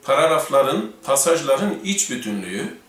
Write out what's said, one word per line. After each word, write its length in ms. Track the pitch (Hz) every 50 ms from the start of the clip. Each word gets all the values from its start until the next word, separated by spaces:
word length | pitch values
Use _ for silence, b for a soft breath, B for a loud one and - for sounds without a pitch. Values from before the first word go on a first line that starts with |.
| _
paragrafların, 880 | - 139 143 160 160 160 147 120 - 135 139 135 135 151 208 208 - - - -
pasajların 760 | - 139 139 - 170 165 160 143 139 135 - 196 208 - - -
iç 260 | 190 196 - - -
bütünlüğü 680 | 123 - - 107 104 101 92 90 92 104 - 214 - - _